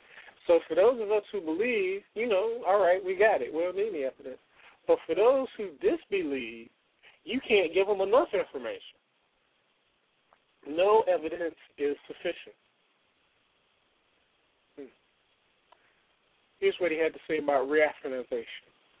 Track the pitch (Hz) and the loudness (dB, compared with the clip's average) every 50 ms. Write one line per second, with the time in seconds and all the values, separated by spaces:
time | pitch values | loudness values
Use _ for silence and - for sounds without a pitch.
0 | _ - - - - - - _ _ - 175 165 165 - 160 165 190 233 262 240 | _ -20 -20 -20 -20 -20 -20 _ _ 4 4 4 4 2 2 4 4 4 4 2
1 | 220 202 214 214 208 - - 202 170 156 156 170 220 247 240 214 190 185 190 202 | 0 0 0 0 -2 -2 -8 -8 -4 -4 -2 -2 0 0 0 0 0 -2 -4 -6
2 | 208 _ - 202 226 247 208 185 202 226 226 240 190 170 190 208 190 170 180 190 | -8 _ -8 -4 -2 0 0 0 0 0 -4 -4 0 2 2 4 4 4 4 2
3 | 202 180 190 180 208 220 190 139 127 120 - 156 170 180 180 190 208 226 196 151 | 0 -2 0 4 4 4 4 2 0 -2 -4 -2 -2 -2 -2 -2 -4 -4 -4 -4
4 | 135 131 - - 139 135 127 - _ _ _ _ - - - _ _ - 170 165 | -6 -6 -6 -8 -14 -16 -16 -16 _ _ _ _ -20 -20 -20 _ _ 0 0 2
5 | - - 160 170 208 240 269 269 262 - - - 214 190 151 123 - 202 330 320 | 0 -2 0 2 4 4 4 2 0 -4 -8 -10 -10 -10 -8 -2 0 0 0 0
6 | - - 202 196 180 147 139 131 120 113 117 113 117 120 _ _ _ _ _ _ | -4 -4 -4 -4 -2 -2 -4 -6 -6 -8 -12 -14 -18 -20 _ _ _ _ _ _
7 | _ - - _ - - 220 269 - - 233 202 185 156 170 185 196 196 214 196 | _ -20 -20 _ -12 -8 -6 -6 -2 2 2 2 2 2 2 0 2 2 0 -2
8 | 196 196 208 269 349 - - 190 156 - - 139 123 113 104 95 - - - _ | 0 2 2 2 2 2 0 -4 -4 -4 -8 -10 -8 -8 -10 -10 -14 -20 -20 _
9 | _ _ _ _ _ _ _ _ _ _ _ _ _ _ _ _ _ _ _ _ | _ _ _ _ _ _ _ _ _ _ _ _ _ _ _ _ _ _ _ _
10 | _ _ _ _ _ _ _ _ _ _ _ _ - 139 147 165 185 208 214 220 | _ _ _ _ _ _ _ _ _ _ _ _ -14 -6 -2 0 2 4 4 4
11 | - 180 180 160 151 156 160 175 170 165 156 - - - _ - 143 143 143 - | 4 2 0 -2 -2 -4 -6 -6 -8 -8 -8 -10 -18 -20 _ -4 -4 -4 -4 -4
12 | - - 147 - - 131 123 - - 107 101 _ _ _ _ _ _ _ _ _ | -10 -16 -14 -10 -8 -8 -8 -8 -12 -20 -20 _ _ _ _ _ _ _ _ _
13 | _ _ _ _ _ _ _ _ _ _ _ _ _ _ _ _ _ _ _ _ | _ _ _ _ _ _ _ _ _ _ _ _ _ _ _ _ _ _ _ _
14 | _ _ _ _ _ _ _ _ _ _ _ _ _ _ _ - 139 120 _ _ | _ _ _ _ _ _ _ _ _ _ _ _ _ _ _ -20 -20 -20 _ _
15 | _ _ _ _ _ _ _ _ _ _ _ _ _ _ _ _ _ _ _ _ | _ _ _ _ _ _ _ _ _ _ _ _ _ _ _ _ _ _ _ _
16 | _ _ _ _ _ _ _ _ _ _ _ - 196 196 196 - 180 170 160 156 | _ _ _ _ _ _ _ _ _ _ _ -2 -2 -2 0 0 -2 -2 0 0
17 | 160 156 147 143 - - 165 156 147 143 143 135 127 135 147 156 151 147 139 - | -2 -2 -2 -6 -8 -6 -6 -4 -4 -2 -2 -2 -2 0 2 2 2 2 0 -4
18 | - 147 131 127 123 - 131 120 113 - - - - _ _ _ _ _ _ _ | -10 -8 -8 -8 -8 -6 -6 -8 -8 -8 -14 -20 -20 _ _ _ _ _ _ _